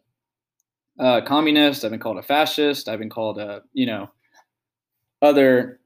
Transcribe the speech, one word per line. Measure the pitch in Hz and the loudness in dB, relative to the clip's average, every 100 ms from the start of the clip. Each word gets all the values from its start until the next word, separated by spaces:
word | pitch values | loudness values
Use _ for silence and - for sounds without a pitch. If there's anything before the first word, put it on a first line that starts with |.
| _ _ _ _ _ _ _ _ _ - | _ _ _ _ _ _ _ _ _ -2
uh, | 127 117 | 0 0
communist. | 113 143 156 151 147 139 | 0 0 2 4 2 0
I've | 110 | -6
been | 110 | -6
called | 113 98 | -8 -8
a | |
fascist. | - 143 156 - 147 139 - | -2 0 0 0 -2 -2 -8
I've | 110 | -8
been | 110 | -8
called, | 117 110 104 | -6 -6 -6
uh, | 104 101 - | -10 -12 -10
you | 139 120 | -4 -4
know, | 107 101 _ _ _ _ _ _ _ _ _ _ - | -4 -10 _ _ _ _ _ _ _ _ _ _ 0
other | 147 143 135 127 123 - | 4 6 6 4 2 -8